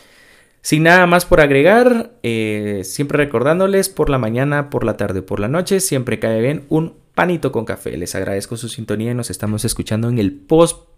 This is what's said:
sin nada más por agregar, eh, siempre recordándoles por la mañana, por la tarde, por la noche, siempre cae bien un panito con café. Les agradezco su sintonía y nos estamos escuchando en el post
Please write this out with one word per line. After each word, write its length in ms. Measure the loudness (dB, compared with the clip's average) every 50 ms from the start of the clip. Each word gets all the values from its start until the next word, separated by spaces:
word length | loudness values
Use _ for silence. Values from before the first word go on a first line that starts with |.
| _ _ _ _ _ _ _ _ _ _ _ _
sin 220 | -4 -2 0 2 4
nada 240 | 6 6 6 6
más 180 | 4 4 2 2
por 160 | 4 4 4
agregar, 720 | 4 4 4 4 6 6 6 6 6 4 2 2 -2 -6 _ _ -6
eh, 600 | -4 -2 -2 -2 -2 -2 -4 -4 -4 -4 -4 -6
siempre 320 | -8 -6 -6 -6 -2 0
recordándoles 720 | -2 -2 0 0 0 2 2 2 2 0 2 2 0 0 -2
por 220 | -2 -2 0 0
la 80 | 0 0
mañana, 500 | 0 -2 0 0 0 0 0 -2 -4 -2
por 160 | -4 -2 -2
la 140 | -2 -2 -2
tarde, 240 | -4 -4 -4 -6 -6
por 180 | -6 -6 -4
la 80 | -4 -2
noche, 320 | -2 -2 -2 0 -2 -2
siempre 380 | 0 0 -2 -2 -2 -2 -4 -2
cae 240 | -2 -2 0 0 0
bien 220 | 0 -2 -4 -6 -2
un 280 | -2 -2 -2 -2 -8 _ _ _ -2
panito 380 | -2 0 0 0 -2 -2 -4 -4
con 120 | -4 -6
café. 320 | -6 -10 -8 -8 -10 -8
Les 180 | -8 -8 -8 -6
agradezco 440 | -6 -6 -4 -4 -6 -6 -8 -10 -10
su 100 | -10 -10
sintonía 440 | -10 -10 -6 -6 -4 -4 -2 -4 -4
y 20 |
nos 160 | -4 -6 -8
estamos 340 | -8 -6 -4 -4 -2 -2 -2
escuchando 460 | -4 -4 -4 -4 -2 -2 -2 0 0
en 80 | 0 2
el 160 | 0 0 -2
post 540 | -4 -4 0 4 4 4 4 2 -8 _ _ _